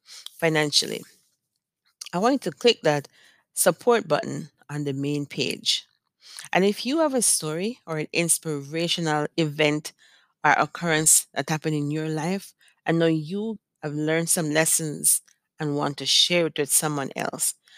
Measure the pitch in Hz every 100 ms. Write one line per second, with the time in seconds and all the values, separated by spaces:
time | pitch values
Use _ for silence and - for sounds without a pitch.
0 | _ - - - 165 156 151 - - -
1 | - _ _ _ _ _ _ _ _ _
2 | - 175 226 277 185 - 240 220 160 147
3 | - _ - _ _ - 185 165 - 233
4 | 165 147 135 143 156 _ - 147 143 135
5 | 143 147 143 - 101 - - - - _
6 | _ _ - - - 170 196 202 240 311
7 | 311 262 202 - 156 160 202 254 - 160
8 | 156 - 170 - 165 143 139 160 170 -
9 | 160 151 151 - 156 147 151 151 - -
10 | _ _ _ _ 151 - 151 - 170 156
11 | 156 - - - 139 156 160 151 147 156
12 | 156 156 160 196 - _ _ _ - 165
13 | 165 160 151 202 220 214 _ _ 151 147
14 | 151 160 165 - 156 151 160 - 160 147
15 | - - - _ _ _ 151 143 147 139
16 | 135 - - 175 160 151 143 - 160 143
17 | 135 - - - - - _